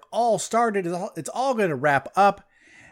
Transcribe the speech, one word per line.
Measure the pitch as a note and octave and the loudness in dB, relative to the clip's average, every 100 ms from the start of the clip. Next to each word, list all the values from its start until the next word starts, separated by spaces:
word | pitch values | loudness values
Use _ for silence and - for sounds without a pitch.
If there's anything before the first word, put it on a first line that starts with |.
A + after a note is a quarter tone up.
| - | -6
all | G3+ A#3+ G3+ | -2 0 0
started. | - A3 A#3 G3+ E3+ | 0 0 0 0 -4
It's | F3 | -6
all, | G3+ - | -8 -10
it's | C3 | -10
all | G#3+ C4+ | -4 -2
gonna | A3+ G3 C3+ | 0 0 0
wrap | D3 C#3 - - | 2 2 0 2
up, | G3+ G3 _ _ _ - - | 2 2 _ _ _ -20 -20